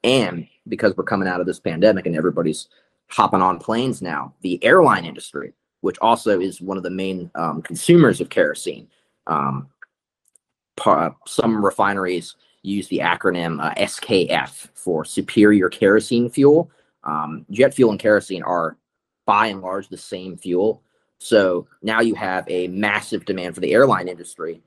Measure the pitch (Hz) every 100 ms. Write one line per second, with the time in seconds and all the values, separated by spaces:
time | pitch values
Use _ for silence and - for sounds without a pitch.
0 | 113 131 98 87 85 _ - - 110 92
1 | 90 101 92 90 87 80 - 82 104 95
2 | 90 80 85 90 80 78 - _ _ _
3 | _ - 98 98 92 87 - 113 131 113
4 | 92 76 65 _ 92 87 117 180 151 98
5 | 85 67 - 73 - _ _ _ 92 -
6 | 113 117 - 98 95 92 90 95 90 92
7 | 95 92 87 - 82 78 - 85 - 170
8 | 139 90 85 - 78 73 - 62 - _
9 | _ _ - 78 69 67 69 _ - _
10 | _ _ _ _ _ _ _ - - 76
11 | 82 - - - 117 110 98 - 101 98
12 | 92 90 82 - _ _ 95 101 90 87
13 | 85 87 95 87 85 78 78 - 98 -
14 | - 101 82 82 65 - - - - 80
15 | 76 - - - 104 104 90 - 101 107
16 | - 120 120 - 139 151 170 _ _ _
17 | - 76 76 78 - 101 131 - 120 101
18 | 110 104 - 92 - 90 82 - _ _
19 | _ _ - 104 110 95 92 98 98 92
20 | - 95 92 85 95 90 107 107 _ _
21 | _ _ - 110 95 87 - _ 107 110
22 | 117 98 101 92 87 90 90 92 104 101
23 | - 107 - 95 90 85 90 98 135 98
24 | 90 87 87 - 82 85